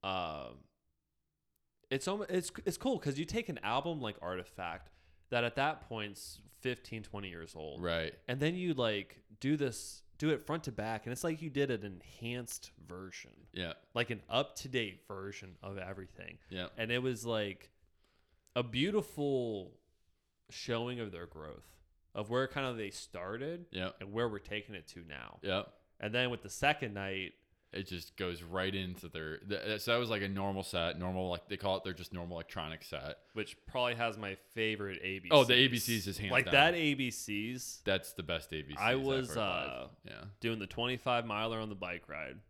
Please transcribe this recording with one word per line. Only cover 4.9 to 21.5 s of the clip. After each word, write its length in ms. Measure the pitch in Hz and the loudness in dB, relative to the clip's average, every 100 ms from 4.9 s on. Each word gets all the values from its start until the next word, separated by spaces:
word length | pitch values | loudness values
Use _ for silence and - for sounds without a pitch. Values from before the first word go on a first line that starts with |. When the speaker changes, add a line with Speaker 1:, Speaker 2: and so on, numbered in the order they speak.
| - - - _ | -20 -20 -20 _
Speaker 1:
that 140 | 120 | 2
at 120 | 120 123 | 2 2
that 260 | 139 151 - | 2 0 -6
point's 520 | 113 104 98 - - - - | -4 -4 -6 -12 -14 -18 -6
fifteen, 420 | 127 123 - 113 | -2 -2 -4 -8
twenty 240 | 104 104 98 | -6 -6 -6
years 260 | 85 82 80 | -8 -10 -8
old. 240 | 78 71 | -8 -2
Speaker 2:
Right. 300 | 87 82 80 - - | 2 2 2 -4 -6
Speaker 1:
And 120 | 127 | 0
then 160 | 151 180 | 2 2
you, 180 | 180 | 0
like, 480 | 143 117 104 98 - - 107 | 4 4 4 -2 -12 -20 -4
do 160 | 131 151 | 2 4
this, 460 | 139 113 - - - - | 2 0 -8 -12 -18 -2
do 120 | 151 | 2
it 160 | 147 - | 2 2
front 180 | 160 156 | -2 -2
to 60 | |
back, 340 | 113 110 113 117 | -4 -2 -2 -4
and 60 | |
it's 120 | 123 | -2
like 180 | 170 165 | -2 -2
you 80 | 160 | -2
did 200 | 139 139 | 2 2
an 120 | 117 | 2
enhanced 880 | 101 92 - - 117 123 117 - - - 80 | -2 -10 -16 -10 -6 -4 -6 -8 -10 -18 -12
version. 440 | 90 95 - - - - | -10 -10 -12 -16 -20 -12
Speaker 2:
Yeah. 220 | 90 87 78 - | -4 -4 -4 -4
Speaker 1:
Like 180 | - 120 | 0 0
an 100 | 113 - | -2 0
up-to-date 720 | 120 143 - 135 127 107 92 - | 2 2 -4 -4 -2 -2 -4 -12
version 500 | 98 98 101 95 85 | -8 -8 -10 -14 -12
of 160 | 95 98 | -10 -8
everything. 600 | 90 95 95 - 87 82 - | -6 -8 -10 -12 -14 -14 -10
Speaker 2:
Yeah. 180 | 92 90 - | -6 -6 -4
Speaker 1:
And 120 | 113 | 0
it 80 | 120 | 2
was, 260 | 131 117 117 | 2 -2 0
like, 440 | 113 104 92 - _ _ _ _ _ _ _ _ - | 0 0 -4 -14 _ _ _ _ _ _ _ _ -2
a 80 | |
beautiful 1120 | 123 120 160 208 - - 143 135 120 104 92 - _ _ _ _ _ _ _ | 0 2 4 2 0 -2 2 2 2 -2 -6 -14 _ _ _ _ _ _ _
showing 500 | - - 117 120 123 | -10 -2 0 0 -2
of 100 | 110 | -4
their 140 | 87 87 | -6 -10
growth, 420 | 78 76 | -10 -10